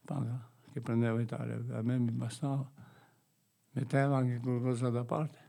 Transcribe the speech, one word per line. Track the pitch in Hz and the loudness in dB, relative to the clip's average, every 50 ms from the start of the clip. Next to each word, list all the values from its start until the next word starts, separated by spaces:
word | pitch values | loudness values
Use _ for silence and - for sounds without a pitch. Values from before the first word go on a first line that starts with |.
| _ | _
Paga, | - - 135 127 117 120 127 120 - _ _ _ - | -4 -4 -2 -2 -2 -4 -6 -8 -12 _ _ _ -12
che | - 135 | -10 -8
prendeva | 117 - 120 117 117 117 113 113 | -2 0 2 4 4 4 2 2
Italia, | 117 113 117 120 123 117 117 117 117 120 120 | 0 -2 -2 -4 -4 -4 -4 -4 -4 -4 -4
a | 117 | -2
me | 113 120 123 127 | 0 0 2 2
mi | 120 117 | 2 0
bastava. | 113 120 123 120 - - - 139 139 139 135 - - - - - - - - - _ _ _ _ _ _ _ _ _ _ _ _ | 0 0 -2 -4 -4 -2 -2 -2 0 -2 -2 -4 -10 -20 -20 -20 -20 -20 -20 -20 _ _ _ _ _ _ _ _ _ _ _ _
Metteva | _ - 131 117 - 139 139 139 139 | _ -4 -4 2 2 4 4 4 4
anche | 131 127 123 123 120 | 4 2 2 0 0
qualcosa | 117 127 123 120 120 127 127 117 123 123 | 0 0 0 2 2 0 0 2 0 0
da | 117 120 123 | 0 0 0
parte. | 120 - 156 156 151 - - - | 0 0 0 0 -2 -6 -12 -20